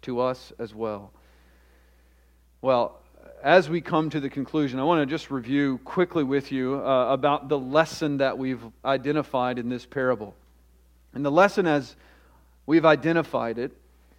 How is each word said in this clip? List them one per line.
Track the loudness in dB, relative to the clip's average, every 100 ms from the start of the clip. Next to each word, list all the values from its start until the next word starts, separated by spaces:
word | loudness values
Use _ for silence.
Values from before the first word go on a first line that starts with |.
to | -8 -4
us | -2 -4 -12 -14
as | -12 -8
well. | -8 -8 -12 -20 _ _ _ _ _ _ _ _ _ _ _ _ _ _
Well, | 2 2 0 -6 _ -20 -20 -4
as | 4 4 4
we | -2
come | -2 -2 0
to | -4
the | -6
conclusion, | -6 -4 -2 -2 0
I |
want | 2 2
to | 0
just | -4 -6
review | -8 -2 0 0 -2
quickly | -4 -2 0 0
with | 0 -2 -2
you, | -4 -2 -2
uh, | 0 2 2
about | 2 2 0 -2
the | -4
lesson | 0 2 0 -2 -2 0
that | -2 -2
we've | -4 -6 -10 -8 -2
identified | -2 0 -2 -2 -2 -2 -2
in | -6
this | -8
parable. | -8 -2 -2 -2 -6 -16 _ _ _ _ _ _ _ -6
And | 2
the |
lesson, | 6 6 4 2
as | 0 -2 -12 -20 -20 _ _ _ _ 0
we've | 4 6
identified | 4 4 0 0 -2 -4 -4
it, | -8 -10 _ _ _